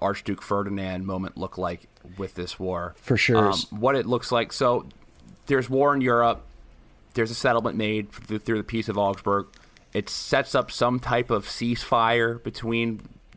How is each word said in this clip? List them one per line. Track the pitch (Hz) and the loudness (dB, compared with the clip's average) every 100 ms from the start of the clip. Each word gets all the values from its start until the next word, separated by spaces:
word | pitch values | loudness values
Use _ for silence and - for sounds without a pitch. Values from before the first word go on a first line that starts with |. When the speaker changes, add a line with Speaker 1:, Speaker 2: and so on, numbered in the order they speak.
Speaker 1:
Archduke | 98 98 - 95 | -2 -2 -4 -6
Ferdinand | - 101 98 98 95 92 95 | -2 -2 -2 -4 -6 -6 -6
moment | 92 95 - | -6 -6 -8
look | 90 - | -10 -6
like | 87 87 - _ - 92 | -6 -6 -14 _ -18 -10
with | 95 | -10
this | 92 87 - | -8 -10 -6
war? | 92 90 87 - | -6 -4 -6 -8
Speaker 2:
For | - 117 | -2 2
sure. | - 110 104 | 4 4 4
Speaker 1:
Um, | 92 - | 2 -4
what | 104 123 139 | 0 2 2
it | 110 | 0
looks | 120 - | -2 0
like. | 120 113 | 0 0
So | - 127 120 - - - - - - - | 2 2 2 -2 -20 -20 -20 -20 -14 0
there's | 135 120 | 0 2
war | 131 143 | 4 4
in | 139 | 4
Europe. | 123 117 117 104 - - - - - - _ | 4 6 4 2 -6 -20 -20 -20 -20 -20 _
There's | - 113 | -2 -2
a | 117 | 2
settlement | 131 117 113 87 | 2 2 2 0
made | 107 107 101 | 0 0 -4
through, | - - 107 | -12 -8 -6
through | - 107 | -2 -2
the | |
Peace | 104 113 110 | 0 -4 -2
of | 101 | 2
Augsburg. | 101 95 104 101 - - - - _ | 2 0 0 0 -2 -16 -20 -20 _
It | - - | -4 -4
sets | - - 139 131 135 | -8 0 0 2 0
up | 120 | 0
some | - 123 123 | 0 0 0
type | 123 120 123 | 0 0 2
of | 110 - | -2 -2
ceasefire | - 120 120 - 120 113 120 117 117 | -4 -2 -2 0 2 4 4 2 -2
between | 117 - 113 117 117 110 - - - | -8 -6 -2 0 -2 -4 -12 -20 -20